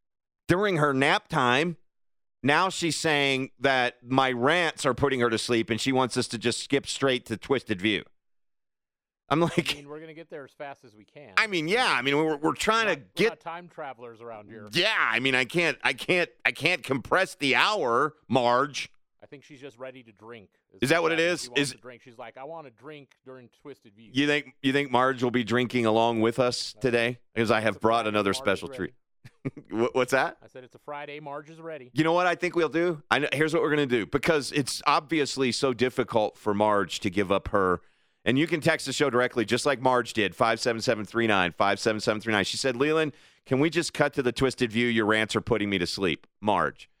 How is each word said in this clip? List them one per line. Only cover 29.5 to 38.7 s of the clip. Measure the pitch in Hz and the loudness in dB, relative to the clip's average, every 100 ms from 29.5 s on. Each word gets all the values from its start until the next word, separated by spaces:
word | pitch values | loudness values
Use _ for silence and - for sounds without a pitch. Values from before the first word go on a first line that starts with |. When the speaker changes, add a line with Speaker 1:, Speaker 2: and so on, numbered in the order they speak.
| - - | -12 -8
Speaker 1:
<laughs> | |
Wha-, | 104 117 | -2 0
what's | 127 123 | 0 2
that? | 131 160 - | 2 0 -6
Speaker 2:
I | 113 | -20
said | 131 | -20
it's | 127 | -20
a | - | -20
Friday. | - 147 147 147 | -16 -14 -14 -14
Marge | 151 147 151 | -14 -14 -16
is | 160 | -18
ready. | 165 151 127 | -14 -14 -6
Speaker 1:
You | 147 | -2
know | 160 | 2
what | 175 180 | 2 2
I | |
think | 165 180 | 0 -2
we'll | 165 151 | 0 0
do? | 156 175 151 - | 0 -2 -2 -2
I | 127 | 0
kn-, | 147 | 0
here's | 139 156 | 0 0
what | 160 | 0
we're | 147 | 0
gonna | 147 139 | 0 2
do. | 120 | 0
Because | 95 139 - 156 127 | 0 -2 2 0 0
it's | 147 127 - 147 | -4 -4 -2 0
obviously | 156 147 160 135 135 131 | 0 0 -2 -2 0 -2
so | - 135 | 0 -2
difficult | 117 127 - 117 117 107 - | 0 0 0 -2 0 0 -2
for | 110 | -2
Marge | 101 107 101 90 - | 2 2 2 0 -4
to | 101 | -4
give | 92 95 | -2 0
up | 98 - | 0 0
her, | 101 92 87 - _ _ _ 107 | 2 2 0 -4 _ _ _ -2
and | 131 | 0
you | 160 | 0
can | 165 | 0
text | 156 | 0